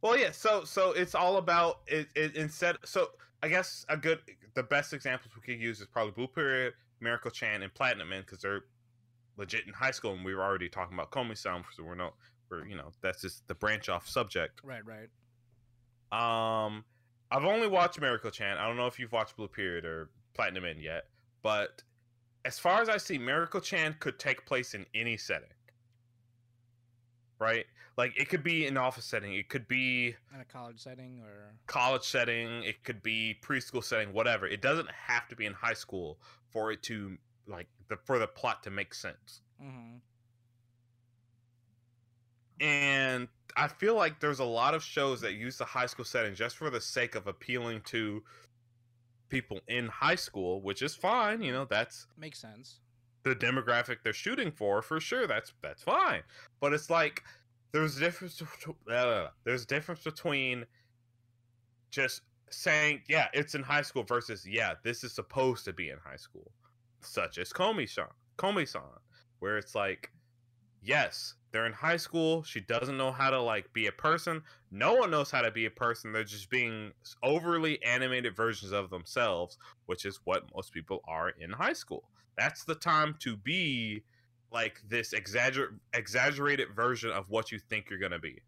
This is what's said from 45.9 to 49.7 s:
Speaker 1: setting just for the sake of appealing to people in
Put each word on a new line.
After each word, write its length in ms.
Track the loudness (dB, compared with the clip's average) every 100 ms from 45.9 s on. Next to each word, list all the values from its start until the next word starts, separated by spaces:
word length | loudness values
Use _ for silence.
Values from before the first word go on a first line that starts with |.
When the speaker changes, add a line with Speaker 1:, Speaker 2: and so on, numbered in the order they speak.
| -2
Speaker 1:
setting 300 | -4 0 0
just 220 | 0 -4 -2
for 140 | -4
the 100 | -2
sake 340 | -2 0 0
of 120 | -2 -6
appealing 560 | -8 -4 -2 -2 -6 -4
to 360 | -2 -2 -4 -10 -20 -20 _ _ _ _ _ _ _ _
people 320 | -6 -4 -10
in 200 | -4